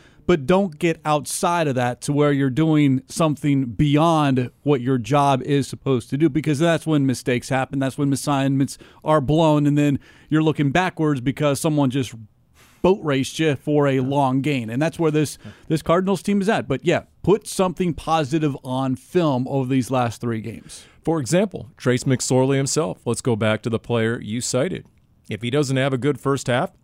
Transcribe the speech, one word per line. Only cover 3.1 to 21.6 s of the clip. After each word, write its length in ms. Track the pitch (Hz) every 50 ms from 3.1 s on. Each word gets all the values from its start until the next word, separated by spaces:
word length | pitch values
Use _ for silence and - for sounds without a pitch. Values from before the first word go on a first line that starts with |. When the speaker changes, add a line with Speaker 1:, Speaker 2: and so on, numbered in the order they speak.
| - - 165 156 139 - - 147 139 135 135
Speaker 1:
beyond 840 | 131 101 - 151 143 139 147 160 170 160 156 147 139 131 127 123 117 _ _
what 180 | - 139 147 120
your 200 | 120 131 135 123
job 420 | 107 107 147 143 143 139 135 131
is 260 | - - 143 143 127
supposed 440 | - - - - 135 135 117 - -
to 60 | 139
do, 120 | 139 165 160
because 300 | 131 156 139 156 147 131
that's 260 | 170 170 165 147 -
when 220 | 160 156 147 139
mistakes 420 | 135 120 - - 139 123 120 - -
happen. 300 | 131 131 131 - 139 139
That's 180 | 135 135 -
when 160 | - 143 139 139
assignments 640 | 127 - 151 143 135 139 135 139 135 135 - - - - - - - -
are 160 | 151 156 151
blown, 460 | 131 123 151 160 165 156 151 147 143
and 100 | 143 147
then 240 | 147 147 147 139 - - - - - - -
you're 140 | 151 156 156
looking 260 | 156 143 - 147 139
backwards 500 | 127 175 185 175 - - 156 151 143 127
because 400 | 120 143 143 - 151 143 139 -
someone 300 | - 160 151 147 143 131
just 240 | 123 139 123 - - 113 107 - _ _ _ _ _ _ - _ _ - -
boat 160 | 175 196 -
raced 380 | - 151 135 135 127 - - -
you 160 | 160 156 135
for 320 | - - 151 147 147 143
a 120 | 139 131 135
long 420 | 127 135 139 143 139 131 131 139
gain. 280 | 127 151 143 127 113 107
And 120 | 117 131
that's 180 | 156 160 - -
where 120 | 165 156
this, 280 | 151 156 147 - - - - 107 - - -
this 140 | - 160 151
Cardinals 400 | - - 165 185 190 196 196 -
team 180 | - 208 202 202
is 80 | 190
at. 200 | 208 214 143 113
But, 180 | 131 135 123 135
yeah, 160 | 170 151 110 - _ _ _ -
put 240 | 165 202 233 -
something 460 | - - - 185 185 151 - 190 175 143
positive 600 | - - 156 160 165 151 123 160 160 151 147 131 - -
on 320 | 131 127 131 135 131 131
film 520 | - - - - 180 165 151 131 123 131 123
over 180 | 139 135 131
these 240 | 127 135 131 117 -
last 300 | 131 127 123 113 - -
three 180 | 120 117 113 113
games. 460 | 104 113 117 - - - - - - - _ _ -
Speaker 2:
For 160 | 156 165 160
example, 520 | 127 104 160 180 220 190 - -